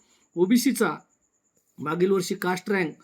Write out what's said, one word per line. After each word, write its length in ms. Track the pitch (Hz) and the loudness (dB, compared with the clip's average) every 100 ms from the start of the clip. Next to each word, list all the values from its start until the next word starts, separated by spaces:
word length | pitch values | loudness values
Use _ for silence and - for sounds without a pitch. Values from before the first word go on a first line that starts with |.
| _ _ _ 170 | _ _ _ -2
ओबीसीचा 600 | 185 240 262 - 190 151 - _ _ _ _ _ _ - | 2 4 2 0 -2 -4 -14 _ _ _ _ _ _ -10
मागील 320 | 139 170 185 | -6 0 2
वर्षी 240 | 196 175 185 | 2 -2 -4
कास्ट 360 | 180 180 - | -4 -4 -2
रँक 220 | 196 160 - | -2 -2 -6